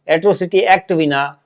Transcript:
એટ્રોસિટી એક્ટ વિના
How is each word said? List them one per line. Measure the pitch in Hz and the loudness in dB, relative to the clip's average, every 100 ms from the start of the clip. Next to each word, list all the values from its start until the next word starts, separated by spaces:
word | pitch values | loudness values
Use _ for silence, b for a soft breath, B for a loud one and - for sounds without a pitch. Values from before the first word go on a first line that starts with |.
| - | -4
એટ્રોસિટી | 160 202 180 180 185 | 0 0 0 0 0
એક્ટ | 208 185 - | 2 2 0
વિના | 170 156 139 143 147 | -2 0 -2 -4 -10